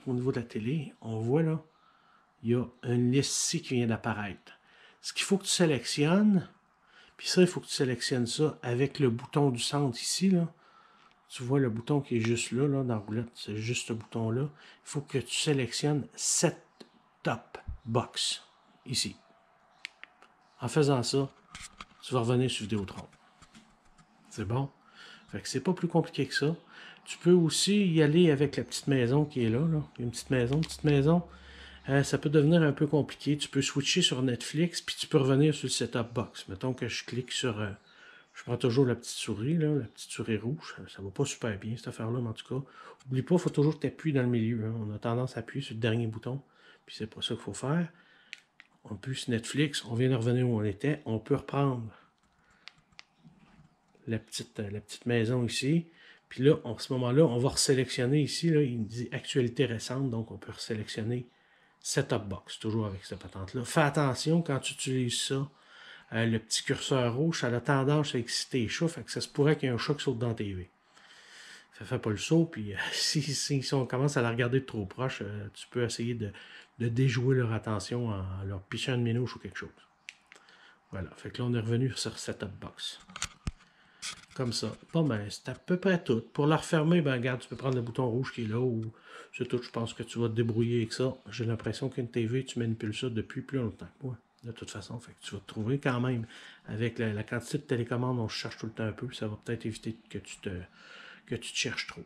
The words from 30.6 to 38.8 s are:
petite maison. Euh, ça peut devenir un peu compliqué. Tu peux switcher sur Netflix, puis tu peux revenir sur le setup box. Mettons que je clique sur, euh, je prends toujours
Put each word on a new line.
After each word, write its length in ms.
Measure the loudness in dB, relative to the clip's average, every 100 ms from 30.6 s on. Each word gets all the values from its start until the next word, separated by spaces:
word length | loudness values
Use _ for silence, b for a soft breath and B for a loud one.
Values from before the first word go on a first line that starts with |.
petite 220 | -2 0
maison. 400 | 4 6 6 4 2 B B B B B 0
Euh, 140 | 2
ça 160 | 2 0
peut 120 | 4
devenir 320 | 6 6 6
un 80 | 6
peu 160 | 2 2
compliqué. 500 | 2 0 -2 -2 -2
Tu 100 | 0
peux 140 | 0
switcher 400 | 0 0 0 2
sur 220 | 2 2
Netflix, 580 | 0 0 -2 0 0 -2
puis 140 | -8 -8
tu 60 |
peux 140 | 2 4
revenir 340 | 6 6 6
sur 120 | 4 -2
le 20 |
setup 440 | -2 -2 -2 -2
box. 340 | -4 -4 -8 -12
Mettons 260 | -6 -6
que 140 | -4 -6
je 180 | -6
clique 260 | -6 -8 -6
sur, 280 | -4 -2 -2
euh, 100 | -6 -8 B B B B B
je 80 | -12
prends 160 | -6 0
toujours 300 | 2 4